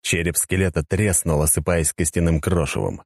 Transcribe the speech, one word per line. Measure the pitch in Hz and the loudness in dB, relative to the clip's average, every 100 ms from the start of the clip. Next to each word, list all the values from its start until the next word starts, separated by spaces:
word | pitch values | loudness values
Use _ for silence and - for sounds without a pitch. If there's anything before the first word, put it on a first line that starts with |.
Череп | - - 85 82 | -2 -2 0 -2
скелета | - 92 95 82 | -2 0 0 0
треснул, | 76 95 104 90 85 76 | -2 0 2 0 0 0
осыпаясь | 78 - 78 85 78 | 2 0 0 0 0
костяным | - 87 - 85 80 | -2 -2 0 2 2
крошевом. | - 87 73 - 50 50 | 2 0 0 -2 -4 -6